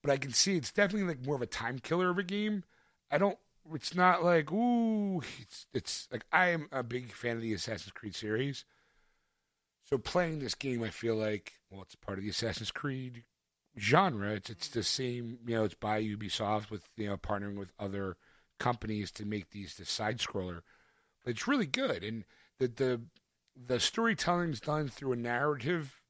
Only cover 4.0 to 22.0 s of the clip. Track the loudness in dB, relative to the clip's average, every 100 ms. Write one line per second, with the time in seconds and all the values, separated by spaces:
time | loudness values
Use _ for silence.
4 | 6 8 6 6 4 2 4 4 4 2
5 | 2 0 -4 -12 -14 -18 -6 -4 -4 -6
6 | -6 -10 2 4 6 2 -2 -4 -2 -4
7 | -6 -6 -2 -2 -2 -2 -2 -6 -8 -10
8 | -10 -6 -2 0 0 -4 -12 _ _ _
9 | _ _ _ _ _ _ _ _ -4 -2
10 | 0 0 0 -2 -4 -4 -2 -2 -2 -2
11 | 0 2 0 -2 -6 -20 _ -14 -14 -12
12 | -6 -4 -2 -2 -2 -2 -6 -4 -4 -4
13 | -6 -12 _ _ _ _ _ -4 6 6
14 | 6 2 -2 -2 -6 -8 -4 -2 0 0
15 | -2 -4 -6 -8 -2 2 2 0 -2 0
16 | 0 -4 -4 -2 2 0 -2 -10 -10 -6
17 | -4 -2 -2 -2 -2 -8 -10 -6 -6 -4
18 | -4 -8 _ _ _ -2 -2 0 -2 -4
19 | -4 -6 -4 -4 -6 -12 -12 -10 -6 -2
20 | -2 -2 -2 -2 -4 -6 -12 _ _ _
21 | _ _ -6 -2 0 2 2 0 -2 -2